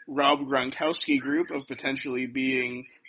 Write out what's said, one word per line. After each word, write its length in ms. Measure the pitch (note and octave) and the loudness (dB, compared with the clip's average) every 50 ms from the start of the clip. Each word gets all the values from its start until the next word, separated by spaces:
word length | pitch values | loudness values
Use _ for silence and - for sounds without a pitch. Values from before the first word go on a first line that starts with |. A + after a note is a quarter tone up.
| - | -12
Rob 340 | - C3+ C#3+ C#3+ C#3+ D3 C#3 | -4 0 2 4 4 4 2
Gronkowski 760 | C#3+ C3 C#3 C3 B2+ C3+ - - D#3+ D#3 E3+ - - D#3 C#3+ C3 | 2 0 0 0 0 0 -2 -2 0 2 2 2 2 2 2 2
group 320 | C3+ C#3 D3 D#3+ F3 - | 2 0 0 0 0 0
of 160 | E3 C#3 C3+ | -4 -6 -6
potentially 600 | - B2+ - - C3+ C3+ C3+ - C#3 B2 B2+ C3 | -8 -8 -6 -4 -4 -4 -2 -4 -4 -4 -4 -4
being 600 | A#2+ A#2+ C3+ C3 C3 C3 B2+ B2 B2 B2 B2 C3 - - _ _ | -4 -2 -2 0 2 2 0 0 -2 -4 -8 -12 -14 -20 _ _